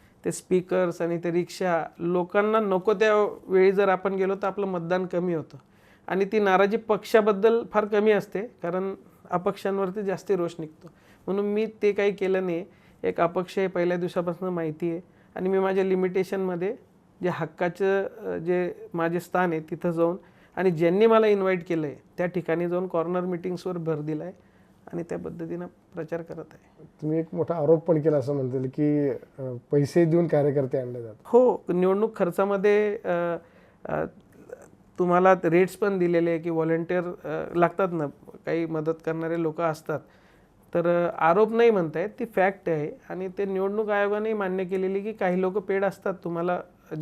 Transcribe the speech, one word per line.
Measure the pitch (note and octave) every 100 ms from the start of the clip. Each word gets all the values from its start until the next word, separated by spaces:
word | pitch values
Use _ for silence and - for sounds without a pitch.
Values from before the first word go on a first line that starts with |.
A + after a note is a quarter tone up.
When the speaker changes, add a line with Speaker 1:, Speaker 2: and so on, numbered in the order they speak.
| _ _
Speaker 1:
ते | -
स्पीकर्स | E3 - F#3 F3+ F#3 F3+ E3+
आणि | E3+ E3+
ते | F3
रिक्षा, | E3+ E3+ - F#3 E3+ - -
लोकांना | E3+ F3+ F3 G#3 G#3 A3
नको | G#3 F#3 F3+
त्या | G3+ G#3+ G#3 G3+ - -
वेळी | F#3 F#3
जर | F#3+ G3
आपण | F#3 G3
गेलो | F#3+ F#3+
तर | G3 G3+
आपलं | F#3+ G3
मतदान | F#3 E3 F#3 F3+
कमी | F3+ F3+
होतं | E3 C#3+ C3+ - _ _ _ -
आणि | F3+
ती | G3 A3
नाराजी | G3+ F#3 G3+ A3+
पक्षाबद्दल | A3 G#3 - A3 G#3+ G3 A3 A#3 A#3+
फार | G#3+
कमी | G#3 G#3+ G#3+
असते, | G#3 G3 F3+
कारण | A#3+ - E3+ F3+ F#3+ G3 - _ -
अपक्षांवरती | F3 G3 F#3+ G3+ G3 F#3+ F#3+
जास्ती | G3 F#3 - F#3+
रोष | E3+ E3+
निघतो. | D#3 - F3 - _ - -
म्हणून | G3
मी | G#3 G#3 A3 A3
ते | G#3
काही | G3+ G3+
केलं | F#3+ F#3 F#3+ F#3
नाही. | E3+ G3 - _ _
एक | - F3+
अपक्ष | E3+ F3+ F3+ -
हे | F#3+
पहिल्या | F3+ F3 F3+
दिवसापासून | F3 - F3 E3+ F#3
माहिती | F3 E3 D#3 F3
आहे | E3 - _ _
आणि | - F#3
मी | F#3+
माझ्या | F#3+ F#3+
लिमिटेशनमध्ये | F#3+ F#3 F#3 F#3 F#3 G3 F#3 F3 F#3 B3+ - _ _ _
जे | F3+
हक्काचं, | C#3 D#3 - F3 F3 G3 G3
अ, | G3 - G3 F3+
जे | E3 F3+ F3 - -
माझे | E3+ E3 F3
स्थान | - F#3 F3+
आहे | D#3+
तिथं | D#3 E3 F3
जाऊन | E3 E3+ F#3 - _ _ -
आणि | F#3
ज्यांनी | D#3+ E3+ F#3 A3+
मला | A3+ A3
इन्व्हाइट | G#3 F#3+ F#3 E3
केलंय | E3 D3+ B2+ _ -
त्या | F3+
ठिकाणी | F3+ E3+ E3 F3
जाऊन | F3 F#3
कॉर्नर | F3 E3 F3+
मीटिंग्सवर | F3+ F3 F3+ F3 F#3 F3
भर | D#3+ D#3
दिलाय | D3+ D3+ E3+ F#3+ _ _ _ _ -
आणि | E3+
त्या | E3+ F3
पद्धतीनं | F3 E3+ E3 E3+ F3
प्रचार | - _ F3 D#3+ E3+
करत | E3 E3 D#3
आहे. | - _ _ - _
Speaker 2:
तुम्ही | D3+ D#3+
एक | E3
मोठा | F3 D#3
आरोप | E3+ D3 D#3+ D#3+
पण | D#3+
केला | D3+ D3
असं | B2+
म्हणता | C#3+ B2+ C3
येईल | C3
की, | C3 D3 D3 C#3+ A2+ - -
अ, | C3 B2 -
पैसे | D3 C#3+ F3
देऊन | E3 E3+ E3+
कार्यकर्ते | D3+ D3 C#3+ C3 C3+
आणले | B2 B2
जातात. | A2+ G#2+
Speaker 1:
हो, | - A#3+ B3+ F#3+ -
निवडणूक | F3 F#3 G3 A3 A3
खर्चामध्ये, | F3+ E3 G3 G3+ G3+ G#3 G#3+ G3+
अ, | F#3 F3 E3+ E3+ - - - _
अ, | - D3+ E3 - _ - - - - _ _ -
तुम्हाला | F3+ F3 F#3+ F#3
रेट्स | F3 E3+ F#3 -
पण | G#3 G3
दिलेले | F3 E3+ E3+
आहे | E3
की | E3+
व्हॉलंटिअर, | E3 D#3+ E3 E3 F3+ F3 -
अ, | D3 D#3 D#3 E3+
लागतात | E3+ E3+ G3
ना, | E3+ D3 - - - -
काही | E3 E3
मदत | D#3+ D#3 D#3+ -
करणारे | E3 D#3+ E3+
लोकं | D#3+ D#3
असतात. | E3+ D#3 - D3 - _ _ _ _ _ _
तर, | - E3+ F3 E3+
अ, | -
आरोप | D#3+ F3 A3
नाही | A3+ A#3
म्हणतायत, | G#3 E3 D3 G3+ -
ती |
फॅक्ट | A3+ - F#3 F#3+ -
आहे | D#3+ D3+ - -
आणि | E3+ F#3 F#3
ते |
निवडणूक | G3+ F#3+ G3 G#3 G#3+
आयोगाने | G#3 G3+ G#3 G#3+
मान्य | A3 G3 F#3
केलेली | F#3 F#3+ F#3+ G3
की | G3+
काही | G#3+ F#3+ F3+
लोकं | F#3 G3
पेड | G3 G3
असतात | G3 F#3 G3+ F#3
तुम्हाला | E3+ E3+ F3 F3+ - _ - D#3+